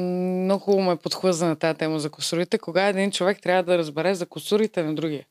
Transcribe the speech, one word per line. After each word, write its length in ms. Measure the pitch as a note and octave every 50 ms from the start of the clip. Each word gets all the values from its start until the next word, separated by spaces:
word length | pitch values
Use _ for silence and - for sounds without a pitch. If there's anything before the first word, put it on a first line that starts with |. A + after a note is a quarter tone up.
| F3+ F3+ F3+ F3+ F3+ F#3 F#3 F#3 F#3
много 200 | F#3+ G3 G3 -
хубаво 260 | G3+ G3+ F#3+ F#3+ F#3
ме 60 | F3
подхлъзна 520 | D#3 - E3+ - - - F#3 F3+ D#3+ F3+ E3+
на 80 | D#3
тая 180 | D3+ - E3 D#3
тема 260 | - D#3+ D#3 D#3 D#3
за 100 | C#3+ D3+
кусурите. 480 | - - C#3+ - - E3 F3+ - - D3
Кога 300 | - - D#3+ F3+ G3 G3+
един 240 | G3 F#3+ G3 G3+
човек 300 | F#3+ - F3+ F#3 G#3 -
трябва 220 | - F3 F3+ F#3 F3+
да 140 | E3+ F3+ F3
разбере 380 | E3 D3+ C#3+ D3+ D#3+ F3+ G3
за 100 | F3 F3
кусурите 580 | - - D#3 - - G3+ G#3+ A3 G#3+ - F#3 E3
на 120 | D3+ D#3
другия? 300 | D3+ D3+ D#3+ D3+ C3+ - _